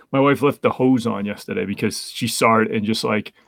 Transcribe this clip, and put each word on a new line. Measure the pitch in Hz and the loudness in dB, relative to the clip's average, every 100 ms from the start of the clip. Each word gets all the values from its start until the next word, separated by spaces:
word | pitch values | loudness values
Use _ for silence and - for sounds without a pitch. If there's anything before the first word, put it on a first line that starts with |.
| _ | _
my | 135 | 2
wife | 139 139 | 4 4
left | 139 - | 2 2
the | 131 | 0
hose | - 131 131 113 | 2 2 2 0
on | 104 | -4
yesterday | 104 104 - 101 | -6 -8 -6 -6
because | 98 98 107 - - | -4 -4 -4 -4 -10
she | - 117 | -6 -6
saw | - 120 110 | 2 4 4
it | 110 | 2
and | 117 | 0
just, | 104 110 | -2 -2
like, | 120 107 - - | -2 -4 -6 -14